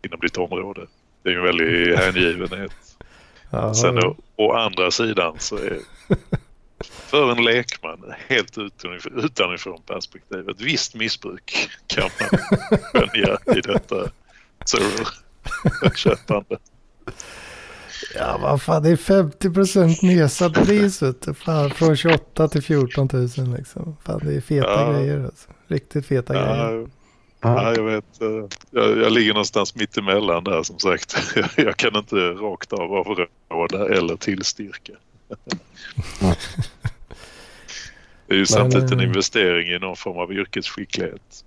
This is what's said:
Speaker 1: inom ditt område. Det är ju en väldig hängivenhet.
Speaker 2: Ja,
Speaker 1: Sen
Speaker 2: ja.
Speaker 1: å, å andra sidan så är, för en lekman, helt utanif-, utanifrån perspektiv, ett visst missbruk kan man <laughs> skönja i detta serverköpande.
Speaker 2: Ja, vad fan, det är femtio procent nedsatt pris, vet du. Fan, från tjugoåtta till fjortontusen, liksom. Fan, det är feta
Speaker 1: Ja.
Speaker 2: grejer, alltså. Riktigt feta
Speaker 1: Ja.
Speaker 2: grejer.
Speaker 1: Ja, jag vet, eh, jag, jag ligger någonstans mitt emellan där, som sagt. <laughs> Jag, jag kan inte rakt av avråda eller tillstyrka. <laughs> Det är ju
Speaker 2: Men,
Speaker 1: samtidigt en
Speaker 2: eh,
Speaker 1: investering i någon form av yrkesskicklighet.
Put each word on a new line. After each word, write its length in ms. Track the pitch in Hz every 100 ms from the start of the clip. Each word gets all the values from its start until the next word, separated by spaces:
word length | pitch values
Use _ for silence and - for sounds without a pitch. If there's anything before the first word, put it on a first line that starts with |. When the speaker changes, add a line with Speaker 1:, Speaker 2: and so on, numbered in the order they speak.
Speaker 1:
inom 180 | 98 87
ditt 180 | 85 -
område. 500 | 87 90 95 95 82 _ _ _
Det 60 | 92
är 40 |
ju 60 | 90
en 60 | 90
väldig 500 | 87 82 85 85 85
hängivenhet. 760 | 92 90 87 87 92 92 98 - - _ - - - - -
Speaker 2:
Ja, 240 | - 110
Speaker 1:
Sen 220 | 110 92 120
Speaker 2:
ja. 120 | 90
Speaker 1:
å, 80 | - _ -
å 180 | 107
andra 380 | 120 110 92 90
sidan 440 | - 117 98 85 80
så 180 | - 107
är, 220 | 110 80 - - - - - - - - _ _ -
för 420 | - - 143 135
en 120 | 120
lekman, 720 | 117 120 120 - 80 85 - - -
helt 300 | 127 101 -
utanif-, 680 | 101 _ 87 87 - 127 151
utanifrån 560 | - 92 90 95 85
perspektiv, 680 | - 95 - 95 _ 92 87
ett 120 | 92
visst 340 | 123 151 - 117
missbruk 760 | 110 - - 90 - - - - _
kan 220 | - 95 -
man 200 | - - - 196 - -
<laughs> 0 | -
skönja 440 | 247 - 110 95 101 - -
i 60 |
detta 500 | - 101 - 98 92 - _ _ _ _ -
serverköpande. 1900 | 113 101 104 113 - - _ - - - - - - - - - 104 - - _ _ _ _ - - - - - - - - - - - -
Speaker 2:
Ja, 220 | - -
vad 200 | 139 143
fan, 220 | - 160
det 60 | 151
är 60 | 170
femtio 540 | - 196 165 - 190
procent 520 | 175 190 196 165 165
nedsatt 520 | 185 180 151 - 175
pris, 480 | 156 180 208 202 190
vet 200 | 135 127
du. 120 | -
Fan, 360 | 143 - 156 143
från 260 | - 165 147
tjugoåtta 520 | 170 156 - - 156
till 140 | 151
fjortontusen, 920 | - 147 127 - 135 131 123 127 127
liksom. 440 | 120 139 - 170 151
Fan, 180 | - 160
det 120 | 147 143
är 60 |
feta 300 | - 147 -
Speaker 1:
Ja. 200 | 104 117
Speaker 2:
grejer, 320 | 143 139 143 127
alltså. 240 | - - - _
Riktigt 380 | 151 - 151 135
feta 300 | 135 - 135
Speaker 1:
Ja. 60 |
Speaker 2:
grejer. 460 | 101 113 117 113 117 _ _ _ _ _
Speaker 1:
Ja, 320 | 117 117 107 117
jag 80 |
vet, 380 | 110 107 - -
eh, 260 | 110 110 101 - -
jag, 260 | 117 110 107
jag 140 | 110
ligger 220 | 113 107
någonstans 420 | 107 98 107 98 117
mitt 220 | 104 -
emellan 460 | 101 98 104 85
där, 200 | 90 85
som 160 | 80 87
sagt. 360 | 95 85 - - -
<laughs> 100 | -
Jag, 140 | 104 - 117
jag 120 | 95
kan 180 | 120 104
inte 200 | 104 104
rakt 580 | 87 90 104 90 -
av 200 | 104 87
avråda 1040 | 98 90 92 87 _ _ 82 85 95 101 95
eller 180 | 85 82
tillstyrka. 760 | - 95 - - 101 - - - _ _ _
<laughs> 60 | 104 - - _ - - - - - 92 85 - - - - - - - - - - - - - - - - - - -
Det 60 |
är 40 | 98
ju 20 |
Speaker 2:
Men, 80 | 98
Speaker 1:
samtidigt 440 | 110 127 127 131
en 80 | 123
Speaker 2:
eh, 60 | 120
Speaker 1:
investering 600 | 98 92 117 92 87 87
i 120 | 90
någon 160 | 92 90
form 220 | - 87
av 160 | 87
yrkesskicklighet. 1120 | 98 98 - - - 98 - 87 - _ -